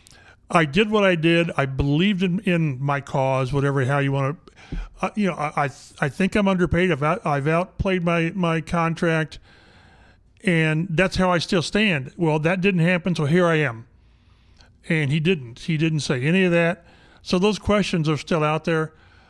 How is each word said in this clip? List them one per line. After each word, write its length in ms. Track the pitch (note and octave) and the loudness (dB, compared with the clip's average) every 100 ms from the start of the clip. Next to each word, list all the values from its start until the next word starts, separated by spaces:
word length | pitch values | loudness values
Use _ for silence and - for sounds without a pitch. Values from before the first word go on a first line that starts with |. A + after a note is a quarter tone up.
| _ - - - - | _ -20 -20 -20 0
I 140 | F3 | 2
did 260 | D#3 D#3 A3 | 2 2 2
what 140 | G#3+ | 2
I 120 | F#3+ F3 | 2 2
did. 360 | E3 E3+ E3 - | 2 2 2 -2
I 80 | C3+ | -2
believed 580 | C3+ C#3+ D3 G3 F#3 | -2 0 2 2 2
in, 160 | F#3+ F#3 | 0 0
in 420 | G3 E3+ D#3+ B2+ | 0 0 0 -2
my 200 | C#3 C#3 | -2 -4
cause," 500 | C#3 C#3+ C3+ C3 B2+ | -4 -2 0 0 0
whatever, 320 | C#3 C#3+ C#3 | 0 0 0
how 160 | B2+ C#3+ | 0 0
you 140 | C#3 | 0
wanna, 240 | C#3 C3+ D#3 - - - - - - | -2 -2 -6 -14 -20 -12 -10 -10 -8
uh, 80 | F#3+ G#3+ | -6 -2
you 120 | F#3+ | -2
know, 60 | |
I, 320 | D3 D3+ D#3 C#3+ | -2 -4 -2 -4
I, 40 | - - - | -6 -18 -6
I 80 | D3 | -4
think 300 | - F#3 G#3+ | 0 0 2
I'm 100 | G3 | 2
underpaid. 420 | F#3+ F3+ E3+ F#3 | 2 0 2 0
I've 140 | C#3 | 0
out-, 220 | D3+ E3+ D#3+ | -2 -2 -2
I've 240 | C#3+ C#3+ | -2 0
outplayed 560 | E3 F#3 - G3 F#3 E3+ | 0 -2 -4 -2 0 0
my, 260 | E3+ E3 | 0 0
my 280 | F#3+ E3+ E3 | -2 0 -2
contract, 800 | D3+ F3 E3 D#3+ E3+ D#3+ D#3 - - - - - - - - _ _ _ | -2 -2 -2 0 0 0 -2 -8 -20 -20 -20 -20 -20 -20 -20 _ _ _
and 460 | G#3 E3 D#3+ D#3 F3 | 0 2 2 0 -2
that's 280 | D#3 F#3+ - | 0 0 2
how 120 | F#3 | 2
I 100 | F3 | 2
still 220 | - F#3 | 0 -2
stand. 520 | C3+ G3+ G#3+ D3+ B2+ - | 0 0 0 0 -4 -4
Well, 240 | D#3+ D#3 | 0 0
that 220 | D#3 F#3 | 0 0
didn't 180 | G3 F3+ | 0 2
happen, 340 | E3 F3+ F#3 | 2 0 -2
so 120 | E3 C#3 | -2 0
here 200 | F3 E3+ | 2 2
I 100 | D#3 | 2
am. 320 | C#3+ A2+ A#2 _ _ _ _ _ _ - - _ - | -2 -6 -14 _ _ _ _ _ _ -20 -20 _ -4
And 240 | D#3+ C#3 | -2 0
he 80 | D#3+ | 0
didn't. 400 | D#3 F3 A#2 B2 | 0 -2 -4 -10
He 160 | - D#3 | -4 -2
didn't 240 | D#3+ D#3 | 0 0
say 240 | - C3 | -2 -2
any 220 | C#3 F#3 F3+ | 2 2 4
of 80 | |
that. 320 | E3+ E3+ - - - - - | 2 2 -2 -10 -20 -20 -18
So 140 | - F#3 | -4 0
those 220 | G3+ G3 | 2 0
questions 500 | - G#3 F3+ F3 D3+ | 0 0 0 0 0
are 80 | C#3+ | -2
still 260 | - E3 | -2 0
out 200 | D3+ D#3 | 0 0
there. 320 | - D#3+ D#3 - - - | -2 -2 -4 -10 -20 -20